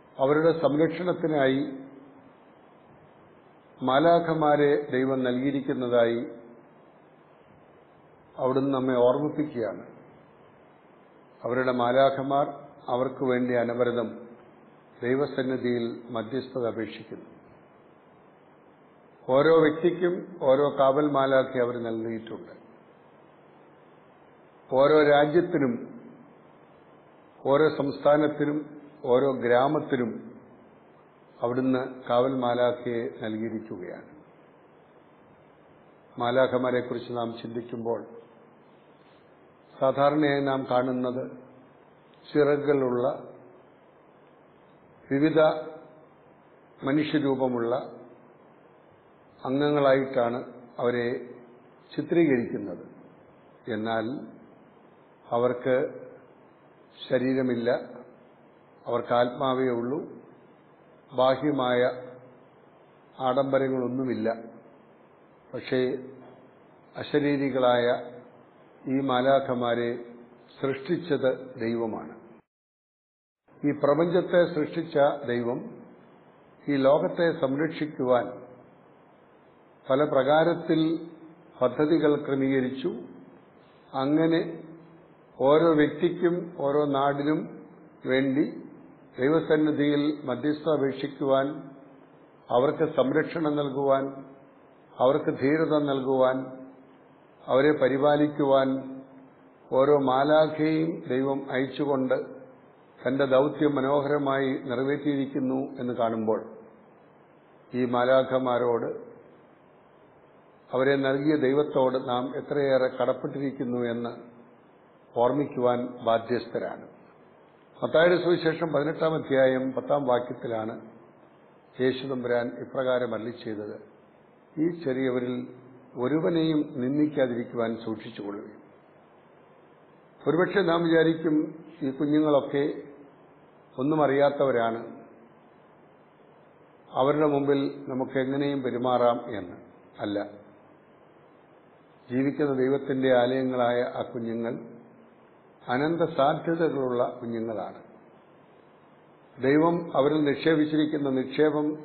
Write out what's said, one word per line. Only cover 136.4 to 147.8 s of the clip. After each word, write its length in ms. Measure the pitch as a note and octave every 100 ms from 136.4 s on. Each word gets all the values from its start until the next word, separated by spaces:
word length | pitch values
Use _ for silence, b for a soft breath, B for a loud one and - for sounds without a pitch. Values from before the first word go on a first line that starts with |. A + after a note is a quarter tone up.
| - - - - -
അവരുടെ 360 | - C3+ D3 D3+
മുമ്പിൽ 580 | C#3 C#3+ C#3 C#3+ - C3+
നമുക്ക് 320 | C3 B2+ C3+
എങ്ങനെയും 440 | C3 C#3 C#3+ C#3
പെരുമാറാം 760 | B2 A#2+ B2+ A#2+ A#2+ A#2+ - G#2
എന്ന്. 200 | F2 - - - - -
അല്ല, 240 | G#2+ G2+ G2+ - - - - - _ - - - - _ _ - _ _ _ _ -
ജീവിക്കുന്ന 420 | B2 C3+ C3+ D3
ദൈവത്തിന്റെ 640 | C3 C3 C3+ - C3 C3 B2
ആലയങ്ങളായ 640 | B2 C3 B2+ B2+ A#2+ B2
ആ 200 | B2 B2+
കുഞ്ഞുങ്ങൾ 580 | A2+ B2+ A2+ A#2 A#2 C#3 - - - - - - - - - _ -
അനന്ത 320 | C3 D#3 E3+ E3 C#3
സാധ്യതകളുള്ള 1040 | C#3 D#3 E3+ E3 D#3 C3+ B2+ A#2+ C3 -
കുഞ്ഞുങ്ങളാണ്. 640 | A#2 A2+ A2+ G2+ F2+ -